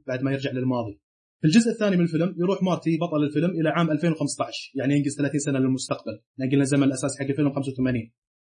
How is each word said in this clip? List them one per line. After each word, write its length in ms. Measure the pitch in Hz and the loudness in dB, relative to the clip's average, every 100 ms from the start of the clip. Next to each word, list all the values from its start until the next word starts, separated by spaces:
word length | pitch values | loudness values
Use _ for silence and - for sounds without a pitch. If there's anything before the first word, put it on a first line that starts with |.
| - | -6
بعد 140 | 123 | -2
ما 100 | 135 | -2
يرجع 200 | 139 131 | -2 -2
للماضي. 480 | 123 127 123 107 - _ _ _ _ | -2 0 -2 -4 -10 _ _ _ _
في 60 | 156 | 4
الجزء 240 | 208 226 | 6 4
الثاني 240 | - 208 180 | 2 2 2
من 60 | |
الفيلم 320 | 170 160 185 175 | 2 0 -2 0
يروح 260 | 180 185 | -2 0
مارتي 340 | 185 160 165 160 | 0 0 0 0
بطل 260 | 170 151 | 0 0
الفيلم 260 | 143 147 170 | 0 0 0
إلى 200 | 165 160 | 0 0
عام 220 | 147 165 | 2 2
ألفين 200 | 151 170 | 2 0
وخمسة 320 | 156 143 - 117 | 0 -2 -2 -6
عشر، 260 | - - 131 | -8 -10 -4
يعني 180 | 127 143 | 0 2
ينقز 220 | 139 131 | 0 -2
ثلاثين 220 | 139 147 | -2 -2
سنة 200 | 143 135 | -2 0
للمستقبل، 600 | 131 127 - - - 107 _ - | 0 0 -4 -6 -8 -12 _ -6
لأن 120 | 131 | 0
قلنا 120 | 139 | 2
زمن 200 | 131 139 | 4 4
الأساسي 400 | 135 131 139 - | 2 0 -4 -4
حق 60 | 135 | -2
الفين 160 | 147 143 | 0 0
وخمسة 260 | 143 135 | 0 -4
وثمانين. 400 | 127 127 123 113 _ _ _ | -2 0 -2 -6 _ _ _